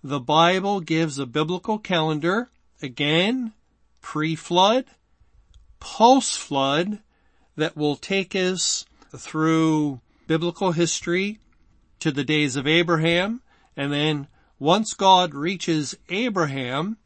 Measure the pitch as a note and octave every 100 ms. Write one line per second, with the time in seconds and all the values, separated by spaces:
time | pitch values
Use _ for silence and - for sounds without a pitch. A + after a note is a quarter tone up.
0 | C#3 C#3 B2 D3+ E3+ F#3 G3 G3+ D#3+ D#3+
1 | E3 C3+ C#3 D3 D#3 F3 - G#3+ - F3
2 | D#3 D3+ D#3+ G3+ B3 _ _ _ C#3 A#2+
3 | C#3+ D#3+ G3 B3+ A#3 _ _ _ _ _
4 | - D3+ D#3 D#3+ - F3 G3 B3 - _
5 | _ _ _ _ _ - _ _ - -
6 | A3+ C4+ - - - C#3 C3+ D3 F3+ G#3
7 | _ _ _ _ _ - D#3 - D3+ C#3
8 | - G3 F#3+ G3 F#3 F#3 - - - _
9 | _ C3 - D#3 D#3+ D#3+ D#3+ D#3 D3 C3
10 | _ _ - D#3+ F3 E3+ F#3+ E3 E3+ -
11 | - F3 G3+ G#3+ _ _ _ _ _ _
12 | E3 C3+ C3+ D3+ D3 B2+ C3+ E3 E3+ D#3+
13 | E3 E3+ G3 A#3+ _ _ _ - C#3 C#3+
14 | D3+ D3 C#3 _ _ _ C#3+ G3 G#3+ -
15 | G3 F#3 F3+ C#3 D#3+ F#3+ - D#3 C#3+ -
16 | - F#3 B3 F#3+ D3+ C3+ B2 C3+ F#3 A3+